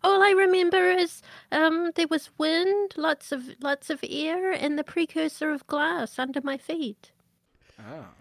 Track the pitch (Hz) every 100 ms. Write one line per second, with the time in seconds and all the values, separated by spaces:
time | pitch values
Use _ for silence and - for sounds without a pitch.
0 | 359 392 403 381 381 370 349 370 359 370
1 | 349 - - - - 294 320 330 339 330
2 | 330 320 - - 311 330 370 403 392 -
3 | 311 294 - 277 254 - 277 277 - 302
4 | - 285 311 349 370 359 294 294 294 -
5 | 330 320 320 - 311 294 - 294 302 339
6 | 233 - 262 277 277 277 - 330 262 208
7 | - _ _ _ _ _ _ - 107 156
8 | 98 -